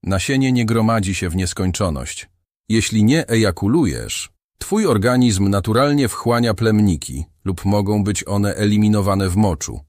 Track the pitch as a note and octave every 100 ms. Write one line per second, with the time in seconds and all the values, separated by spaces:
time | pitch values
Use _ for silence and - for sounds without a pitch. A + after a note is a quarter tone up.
0 | F#2 F#2+ - C3+ C3 B2 A2+ A#2 A2 A2+
1 | F#2+ F#2 F#2 F2 F2+ - F#2 F2 F#2+ C#2+
2 | B1 - - _ _ _ _ A2 G2+ A2
3 | G#2 D3+ - A2+ G#2+ F2 G2 D3+ B2 A#1+
4 | A1 - - _ _ _ - G#3 G3+ A2
5 | A2 B2+ B2 F#2+ G2 G2 G2 A2 C#3+ D3
6 | B2+ - - A#2 A#2 G2+ A2+ G#2+ G#2 D2+
7 | - C2 D#2+ _ F#2+ F2+ G2 G#2 G2+ G#2
8 | G2 G2 - G2+ G2+ - G#2 G#2 G#2+ G#2+
9 | G2+ G2 F#2+ F2+ G#2+ E2 - A1+